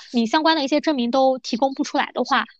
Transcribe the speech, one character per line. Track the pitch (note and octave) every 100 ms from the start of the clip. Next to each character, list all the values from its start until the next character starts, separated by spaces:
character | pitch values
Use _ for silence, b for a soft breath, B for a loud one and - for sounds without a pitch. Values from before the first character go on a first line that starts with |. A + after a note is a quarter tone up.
| B
你 | B3 A3+
相 | D#4+
关 | D#4+ D#4+
的 |
一 | C4+
些 | D4
证 | - C#4+
明 | A#3+
都 | C4+ C4 C4
提 | - A3+
供 | C4+
不 | C#4
出 | C#4 C#4+
来 | A3+
的 | -
话， | B3 B3+ -